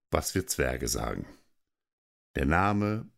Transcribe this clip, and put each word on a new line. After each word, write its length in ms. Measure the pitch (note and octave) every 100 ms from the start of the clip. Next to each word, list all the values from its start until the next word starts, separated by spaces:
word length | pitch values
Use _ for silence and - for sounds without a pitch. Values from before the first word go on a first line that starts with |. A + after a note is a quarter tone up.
| _
was 240 | D#2+ - F#2+
wir 100 | -
Zwerge 400 | - C2 B1+ A#1+
sagen. 400 | A#1 A1+ G1+ - - _ _ _ _ _ _ _ _ _
Der 120 | - C#2
Name 640 | E2 G2+ G#2 G#2 G#2+ -